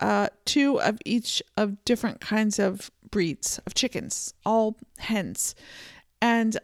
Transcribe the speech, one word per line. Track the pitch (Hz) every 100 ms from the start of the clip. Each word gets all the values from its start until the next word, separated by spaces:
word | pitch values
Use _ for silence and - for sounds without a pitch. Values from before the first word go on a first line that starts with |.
uh, | 214 202 202 - -
two | 294 277 269
of | - 220 -
each | 233 - - - -
of | 208 202
different | - 233 226 -
kinds | - 214 214 208
of | 196 202 - - -
breeds | 208 170 135 - - -
of | -
chickens, | 254 - - - - - 196
all | 226 220 226 - -
hens. | - 214 139 98 - - - - - - _ _
And, | 233 233 226 220